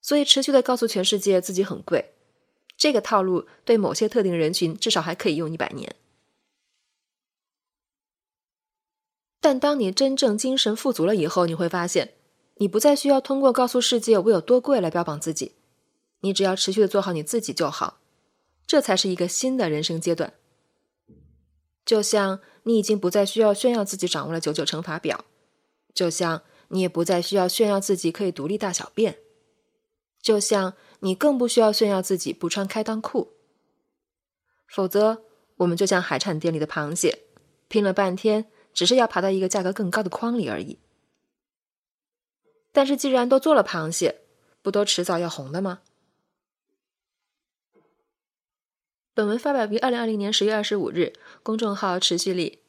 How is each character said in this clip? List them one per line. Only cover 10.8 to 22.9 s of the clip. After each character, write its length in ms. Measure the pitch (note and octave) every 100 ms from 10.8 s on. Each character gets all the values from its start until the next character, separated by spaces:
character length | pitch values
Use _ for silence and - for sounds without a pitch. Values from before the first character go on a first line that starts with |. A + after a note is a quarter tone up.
| C4+
足 140 | A#3+
了 100 | E3
以 120 | G#3 D#3+
后， 180 | F#3
你 100 | F3
会 140 | E3 E3+
发 180 | F3+ F3
现， 280 | F3+ - _ _ _ _
你 120 | _ G3+
不 140 | G#3+
再 160 | D4 C#4+
需 140 | C#4
要 100 | C4+
通 220 | C4 C4+
过 100 | C4+
告 140 | B3 B3
诉 120 | B3
世 220 | A#3+ A#3+
界 160 | A3+ G#3+
我 140 | F#3+
有 100 | G3
多 180 | D#3 B3
贵 220 | B3 C4
来 100 | F3
标 140 | F3
榜 160 | E3+ D3
自 140 | D#3+
己， 180 | D#3+ C3 _ _ _ _ _ _ _
你 120 | F#3+
只 100 | F#3+
要 140 | F#3+ F#3+
持 160 | -
续 80 | F#3+
地 80 | G3
做 140 | G3+
好 100 | F#3
你 100 | E3
自 160 | D3+ A#3
己 140 | G3+
就 160 | - D#3
好， 320 | - - - _ _ _ _ _ _ -
这 140 | D#4
才 160 | C4 F#3
是 100 | G3
一 80 |
个 140 | F3 F3
新 260 | - C4
的 140 | C4 F3+
人 160 | D3+
生 160 | D#3+ E3
阶 140 | E3+
段。 180 | E3 D#3+ _ _ _ _ _ _ _ _ - _ _ _ _ _ _
就 160 | - A3
像 400 | G#3 G#3 G3 F#3+ _ _
你 160 | - A3+
已 40 |
经 160 | G3+